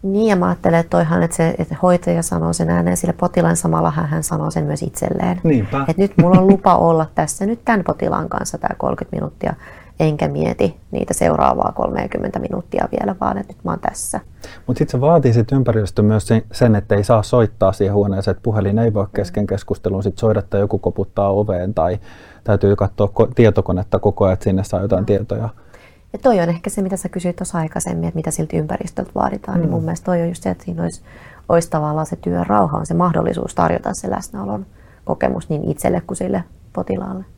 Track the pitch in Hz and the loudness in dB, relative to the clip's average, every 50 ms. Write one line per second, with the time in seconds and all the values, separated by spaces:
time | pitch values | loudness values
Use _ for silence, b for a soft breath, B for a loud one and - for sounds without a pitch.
0 | - 196 196 208 220 220 202 180 175 180 180 - - 175 170 165 170 - - 175 | -2 0 0 2 4 4 4 4 2 0 0 0 2 2 4 4 2 2 2 2
1 | 170 156 170 180 170 165 - - 165 165 - - 175 - 160 - - 185 180 175 | 2 2 2 2 0 0 0 0 0 0 2 -2 -4 -6 -4 0 2 4 4 4
2 | - 180 175 165 165 - 175 170 160 165 170 170 170 160 170 175 170 - 90 87 | 2 0 0 0 0 -2 -2 -2 0 -2 0 0 0 0 2 2 2 0 0 0
3 | - - 170 - - 175 - 180 170 165 170 165 - 165 160 160 165 165 151 165 | -2 -2 -2 0 -2 0 2 2 2 2 2 2 0 0 0 2 0 0 0 0
4 | 165 147 151 165 156 - 170 156 151 156 160 165 151 147 147 147 - - - - | -2 -2 -2 -4 -2 -4 -4 -4 -4 -2 -2 -2 -2 -2 -4 -4 -6 -8 -6 -4
5 | - - - - - 180 175 180 - 165 147 120 98 - - 135 135 139 165 - | -4 -4 -2 -2 -2 -2 -2 0 0 2 2 2 0 -2 -4 -4 -2 -2 0 0
6 | 196 196 - - 165 175 185 185 185 190 196 190 - 190 175 - - 165 165 160 | 0 2 4 4 6 8 6 6 8 6 4 6 6 4 6 6 6 4 4 4
7 | 160 156 - - 156 151 - - 196 202 233 233 - - 233 202 165 - - - | 2 0 0 -2 -2 -2 -2 -4 -4 -4 -4 -4 0 0 0 0 0 -2 -2 -2
8 | - - - - 160 - - - - - - - - - - - - 65 - - | -2 -2 -2 -2 -2 -4 -4 -6 -6 -6 -6 -4 -4 -4 -4 -2 -2 -2 -2 -4
9 | - - - - - 151 - - - - 156 B B B B B B B B - | -6 -8 -6 -6 -6 -8 -8 -6 -6 -6 -6 B B B B B B B B 0
10 | 156 156 151 151 160 151 143 147 156 - - - - 165 160 - - - - - | 0 0 2 0 -2 -2 0 -2 -2 -2 0 0 0 0 0 -8 -16 -10 -6 -6
11 | - - - - - 82 76 - 69 67 58 - - - - - - - - - | -4 -4 -2 0 2 2 4 4 4 2 4 2 0 -2 0 -2 -2 -2 -2 -4
12 | - - - - - - - - - - - 185 - - - - - - - - | -4 -4 -4 -6 -6 -4 -6 -6 -6 -6 -6 -8 -8 -4 -4 -4 -2 -2 -2 -4
13 | - 202 190 - - - - 196 196 - 190 - - 175 165 - - - - - | -4 -4 -4 -2 -4 -4 -4 -4 -8 -10 -14 -10 -6 -6 -6 -4 -4 -6 -6 -6
14 | - - - 185 - - B B B B B B B - 117 - 170 - - 127 | -10 -8 -8 -10 -10 -12 B B B B B B B -6 -2 -2 -2 -2 0 0
15 | 131 151 170 165 139 131 110 117 110 - 139 135 127 117 110 110 104 92 - - | 2 4 4 6 4 4 4 4 2 2 2 2 2 2 0 0 -2 -2 0 2
16 | 104 104 110 107 - - 117 110 - - - - 131 117 107 101 - - 107 101 | 2 4 4 2 2 2 0 0 0 -4 0 2 4 4 4 2 2 2 2 2
17 | 101 - 120 110 101 - - 123 113 101 - - 98 95 98 - 101 95 104 101 | 4 4 4 4 4 2 2 2 2 2 2 2 2 2 4 2 0 2 2 2
18 | 101 101 98 98 98 - 92 - - 117 107 107 98 98 101 113 117 117 101 104 | 2 2 0 -2 0 -2 -2 -2 -2 -2 0 0 0 2 2 2 2 2 2 0
19 | 98 98 - - 101 90 90 104 104 92 95 95 - - 101 - - 95 98 95 | -2 -2 -2 -4 -4 -2 -2 -4 -2 -2 -2 -4 -2 -4 -6 -4 -2 -2 -2 0
20 | 95 101 92 - - 110 107 101 - - - 101 101 104 - 101 - 95 90 - | -2 -4 -4 0 0 2 2 2 -2 -2 0 0 0 0 -2 0 0 -2 -2 -2
21 | 98 - - - 101 98 98 101 104 107 95 87 90 92 - - 80 90 90 - | -6 -4 -2 -2 0 0 2 0 0 0 -2 -2 -2 -2 -2 0 0 0 -2 -4
22 | B B B B B B B B B - 104 95 - 101 101 101 101 95 - - | B B B B B B B B B 0 2 4 4 2 2 2 0 -2 0 0
23 | 104 98 - - 113 113 123 - 117 107 98 - 95 - 92 90 92 - - 95 | 0 0 4 2 2 2 6 6 6 6 6 4 0 0 -2 -2 -2 0 -2 2
24 | - 107 - - 101 92 92 92 - 101 95 95 101 - - 90 95 101 98 90 | 2 0 2 2 2 2 2 0 0 0 0 0 -2 -2 -4 -4 0 0 0 0
25 | - 104 104 98 104 - - 110 113 110 - b b b b b b b b b | 2 0 0 0 0 -4 -6 -6 -6 -6 -8 b b b b b b b b b
26 | b b - 202 - 269 226 185 170 170 170 170 - 202 - - 190 190 196 185 | b b -14 0 2 2 4 4 2 0 0 -2 -4 -6 -4 -2 -2 -2 -4 -4
27 | - 180 - 185 175 180 175 - 185 - - 170 160 156 - - - 175 175 165 | -6 -6 -8 -4 -4 -4 -4 -4 -8 -6 -4 -4 -4 -2 -4 -6 -4 -4 -4 -2
28 | 165 165 165 160 156 160 160 - 160 156 - 165 156 156 175 - - 175 - - | -4 -2 -4 -2 -4 -4 -4 -4 -4 -2 -2 -4 -2 -2 -4 -6 -6 -8 -6 -8
29 | - - - - - - - 202 - - 190 175 165 175 170 165 160 160 170 170 | -8 -6 -2 0 0 0 -2 -6 -8 -4 -2 0 0 0 -2 -2 -2 -4 -6 -6
30 | - 190 180 175 170 170 175 165 - 185 180 - - 185 175 165 170 170 - - | -4 -2 -2 0 -2 -2 -4 -4 -4 -6 -6 -6 -8 -10 -6 -4 -6 -6 -6 -10
31 | B B B B B B B B B - - - - - - 160 151 151 151 156 | B B B B B B B B B 2 2 2 2 0 -4 -2 -2 -2 -2 -4
32 | 156 - 175 - - 175 175 175 175 175 202 208 190 156 147 160 160 151 170 170 | -4 -6 -8 -8 -6 -4 -2 -2 0 2 4 2 4 2 0 -4 -4 -2 0 2
33 | 180 180 160 160 - - - - - - - - 170 160 175 - - - 196 - | 2 2 2 0 0 0 -2 -4 -6 -6 0 0 2 2 2 0 -2 -6 -6 -6
34 | - 190 196 196 185 - - 202 202 196 208 208 190 b b b b b b b | -6 -6 -6 -6 -6 -10 -12 -10 -8 -6 -8 -8 -10 b b b b b b b
35 | b - - - - 65 64 - - - 160 147 - - 156 - - 185 180 175 | b -6 -2 -2 -2 -2 -2 -4 -6 -6 -6 -4 -4 -4 -6 -2 -2 -2 -2 -2
36 | - - 185 - 185 185 196 190 175 - - - - - - 185 180 - 196 185 | -4 -6 -8 -6 -4 -4 -4 -4 -6 -8 -16 -20 -20 -12 -10 -10 -6 -6 -6 -6
37 | 190 190 190 190 190 - - | -6 -8 -10 -12 -14 -16 -20